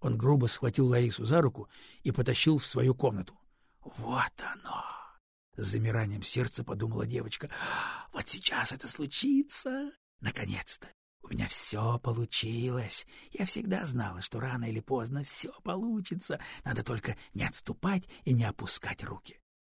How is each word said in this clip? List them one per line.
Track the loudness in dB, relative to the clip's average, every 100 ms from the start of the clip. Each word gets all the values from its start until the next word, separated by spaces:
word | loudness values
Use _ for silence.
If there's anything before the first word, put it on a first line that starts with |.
Он | 0 4
грубо | 6 6 6
схватил | 2 2 4 6
Ларису | 6 4 2
за | 4 6
руку | 6 2 -14 -16 -20 -6
и | -2
потащил | 2 2 4 6 4
в | 2
свою | 4 4
комнату. | 6 4 2 -6 -12 _ _ _ _
"Вот | -16 -10 -4 0 0 -2
оно!" — | -10 -8 -8 -8 -8 -12 -16 -20 _ _ _ -6
с | -2
замиранием | 0 2 2 0 -2
сердца | -2 0 -2 -2
подумала | -6 -4 -2 -2 -2
девочка. | -2 -4 -8 -8 -6 -4 -2 -4 -6 -10
"Вот | -8 -4
сейчас | 0 0 0 -2
это | -2 -4
случится! | -4 -4 0 4 4 4 -2 -2 -4 -6 -10 _ -8
Наконец-то! | -6 -4 -4 -4 -6 -8 -10 _ _ _ -6
У |
меня | -2 -2
всё | -2 -2 0 0 0
получилось! | 0 0 0 -2 -2 -2 0 0 -2 -4 -4 -14 -10
Я | -4 -2
всегда | -2 -2 -2
знала, | 0 -2 -2 -4
что | -6 -4
рано | -4 -2 -2
или | -4
поздно | 0 -2 0 -4
всё | -4 -6 -8 -8
получится. | -4 -2 0 -2 -2 -4 -4 -6 -8 -10
Надо | -4 -4
только | -2 -4 -4 -6 -6
не | -2
отступать | -2 -2 -6 -2 2 0 -2 -6
и | 2
не | 4
опускать | 4 -2 -4 -4 -4 -6
руки". | -8 -8 -12 -20 _ _